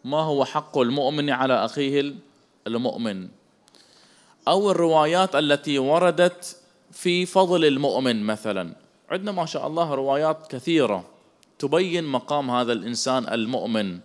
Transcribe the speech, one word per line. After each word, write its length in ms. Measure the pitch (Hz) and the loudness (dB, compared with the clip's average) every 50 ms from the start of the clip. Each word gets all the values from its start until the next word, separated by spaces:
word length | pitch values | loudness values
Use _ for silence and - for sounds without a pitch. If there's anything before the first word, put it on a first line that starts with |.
| - | -6
ما 160 | 123 143 156 | -2 -2 -2
هو 240 | 160 156 147 139 131 | 0 0 2 2 2
حق 320 | - - 156 - - - | 2 0 -6 -6 -2 0
المؤمن 520 | 143 123 117 135 143 135 135 151 147 147 147 | 0 2 2 2 0 0 0 0 0 0 0
على 360 | 131 127 135 131 127 110 104 | 0 0 2 2 2 2 0
أخيه 480 | 113 - 147 143 135 139 143 139 143 135 120 - _ _ _ _ _ _ _ _ | -2 -2 -4 -2 0 0 0 0 -2 -6 -12 -18 _ _ _ _ _ _ _ _
المؤمن، 600 | 107 113 117 127 123 - - 120 110 98 95 92 - - _ _ _ _ _ _ _ _ _ _ _ _ _ _ _ _ _ _ _ _ _ _ | -6 -4 -2 -2 -2 -4 -4 -6 -6 -6 -8 -12 -14 -18 _ _ _ _ _ _ _ _ _ _ _ _ _ _ _ _ _ _ _ _ _ _
أو 240 | 135 165 190 208 202 | 2 2 4 4 2
الروايات 640 | 180 160 170 165 160 156 151 156 170 180 190 190 - | 2 2 2 4 4 4 4 4 2 2 2 2 2
التي 440 | 143 156 143 147 143 - 156 143 139 | 0 2 2 0 0 0 -2 -2 0
وردت 760 | 131 139 151 170 185 175 165 165 175 180 175 - - - - - _ _ _ _ _ _ | 2 2 2 4 4 2 4 4 2 2 2 -4 -16 -18 -18 -18 _ _ _ _ _ _
في 340 | - - - 180 175 180 180 | -20 -4 -2 0 0 0 0
فضل 400 | - - 190 190 170 180 170 165 | 2 4 4 4 4 4 4 4
المؤمن 580 | 147 135 131 147 139 95 123 135 127 117 110 104 | 4 4 2 0 0 0 0 0 0 0 0 -2
مثلًا، 500 | 107 107 101 - 110 101 95 87 85 - - _ _ _ _ _ _ | -2 -4 -4 -4 -4 -4 -4 -6 -8 -12 -18 _ _ _ _ _ _
عندنا 220 | - 190 196 208 | -6 -6 -6 -6
ما 140 | 196 180 165 | -4 -4 -4
شاء 220 | 151 - 147 - | -4 -4 -6 -6
الله 260 | 143 156 165 170 156 143 | -4 -2 -2 -2 -2 -2
روايات 540 | 135 135 139 139 147 156 156 156 156 - | -2 0 0 0 2 0 0 -2 -4 -8
كثيرة 580 | - 139 127 - 170 165 156 131 110 101 90 87 - - _ _ _ _ _ _ _ _ _ | -12 -12 -8 -4 0 2 2 4 2 0 -4 -6 -12 -20 _ _ _ _ _ _ _ _ _
تبين 440 | 147 135 147 170 190 180 165 175 165 | -4 0 0 0 0 0 -2 -4 -2
مقام 480 | 147 135 123 - - 147 147 139 127 | -2 -4 -4 -2 -2 -2 -2 -2 0
هذا 220 | 123 123 123 117 120 | -2 0 0 0 -2
الإنسان 600 | 107 87 117 120 113 - 135 131 131 113 - 113 | -4 -4 -6 -6 -4 -2 0 0 -2 -2 -2 -4
المؤمن. 680 | 117 110 113 131 110 82 117 113 110 104 95 87 87 | -4 -2 -2 -4 -4 -4 -2 -2 -2 -2 -2 -6 -10